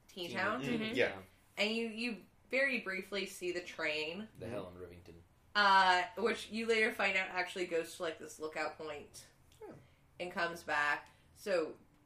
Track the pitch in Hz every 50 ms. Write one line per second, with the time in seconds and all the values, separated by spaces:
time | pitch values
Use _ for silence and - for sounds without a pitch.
0 | _ - - 190 175 - - - - 214 226 254 - - 240 220 220 220 233 123
1 | 104 - - 95 - - - - _ _ _ - 202 214 226 226 233 226 214 220
2 | 240 247 208 180 - - _ _ - - 247 269 269 269 247 220 - 190 190 190
3 | 190 - 202 196 190 - - - 180 180 170 175 170 - - - 160 151 151 156
4 | 151 160 170 202 220 - - - - 113 104 101 92 90 90 90 90 87 90 87
5 | - 85 82 - - _ _ _ _ - - 208 202 196 190 190 190 185 180 180
6 | 175 - - 196 220 220 220 - - - 208 226 226 226 226 220 220 233 - -
7 | 202 196 190 190 190 185 185 180 180 - - 190 175 175 170 160 165 - - -
8 | 180 165 156 - 156 156 - - 156 156 156 160 156 151 - - 160 151 147 143
9 | 135 - - - - - - _ - - - - 440 370 - - - - - _
10 | _ _ _ - 175 180 - 196 170 170 165 - - 156 151 147 147 147 156 -
11 | - - - - - - - - - 208 185 170 156 - - - - _ _ _
12 | _